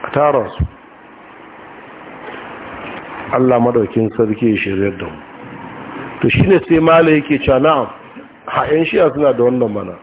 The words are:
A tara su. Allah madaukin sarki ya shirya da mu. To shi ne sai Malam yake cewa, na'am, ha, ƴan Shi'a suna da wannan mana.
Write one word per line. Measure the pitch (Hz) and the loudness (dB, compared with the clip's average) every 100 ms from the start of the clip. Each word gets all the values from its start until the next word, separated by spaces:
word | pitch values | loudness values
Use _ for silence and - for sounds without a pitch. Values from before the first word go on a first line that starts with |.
A | - | -4
tara | - 147 139 101 - | 0 2 2 -2 -4
su. | - - - - - - - - - - - - - - - - - - - - - - - - - - - | -6 -6 -20 -20 -20 -20 -20 -20 -20 -20 -20 -20 -20 -20 -20 -18 -16 -16 -16 -16 -16 -14 -14 -14 -14 -14 -4
Allah | 120 127 123 | 0 4 4
madaukin | 120 120 104 - 110 - | 4 2 0 0 -2 0
sarki | 110 107 117 | 0 2 0
ya | 104 | 0
shirya | - 95 98 90 | -2 -2 -2 -2
da | 85 | -10
mu. | 78 - - - - - - - - - - | -12 -18 -20 -18 -16 -16 -16 -16 -14 -14 -4
To | 123 | -2
shi | - - | 2 4
ne | 190 - | 4 4
sai | 165 | 2
Malam | 160 165 165 | 6 6 6
yake | 156 147 143 | 4 2 -2
cewa, | 147 131 | 2 2
na'am, | 147 147 117 - - - - - - | 4 2 0 -8 -20 -20 -20 -20 -8
ha, | - 131 | -4 0
ƴan | 156 160 | 0 0
Shi'a | - 165 | 2 2
suna | 135 147 | 2 0
da | 120 | 4
wannan | 120 127 117 | 2 2 -2
mana. | 104 92 87 | -2 -8 -12